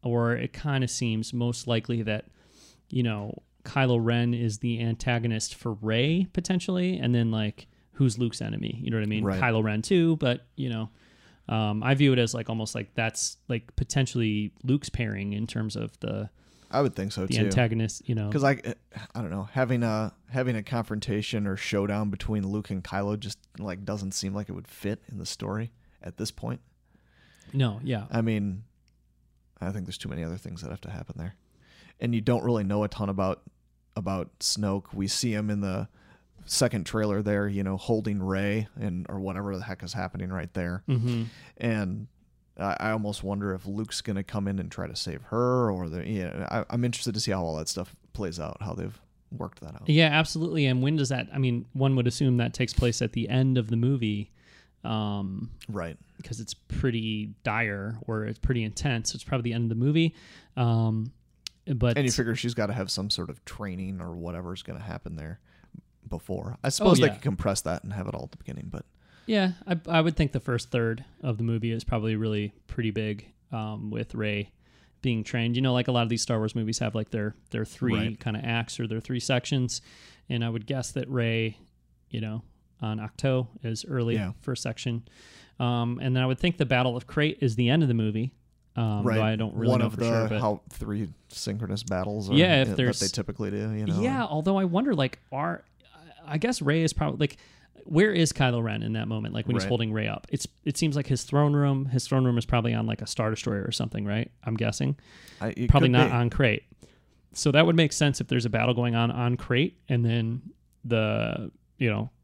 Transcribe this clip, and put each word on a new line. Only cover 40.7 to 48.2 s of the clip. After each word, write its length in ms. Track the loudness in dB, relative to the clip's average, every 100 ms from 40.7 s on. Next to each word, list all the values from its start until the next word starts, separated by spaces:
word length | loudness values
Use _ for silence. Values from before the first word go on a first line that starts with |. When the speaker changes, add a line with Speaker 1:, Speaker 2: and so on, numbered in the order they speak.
| -4 -2
Speaker 1:
Mm-hmm. 360 | 0 0 -2 -4 -10 -20 -6
Speaker 2:
And 500 | -2 -2 -2 -4 -10 _ _ _ _ -6
I, 180 | -4 -2
I 100 | -2
almost 320 | -2 -2 -6
wonder 320 | -4 -4 -2
if 120 | -4 -6
Luke's 340 | -6 -6 -6
gonna 240 | -4 -6
come 240 | -4 -4 -2
in 100 | -4
and 120 | -6
try 160 | -8 -8
to 80 | -8
save 260 | -8 -8
her, 480 | -4 0 4 4 2
or 180 | 0 -4
the, 180 | -6 -4
you 180 | -4
know, 220 | -4 -6 -4
I, 140 | -4 -2
I'm 140 | -2
interested 300 | -2 -2 -4
to 60 | -4
see 100 | -2
how 140 | -2
all 120 | -2 -4
that 120 | -4
stuff 260 | -6 -8 -12 _
plays 280 | -8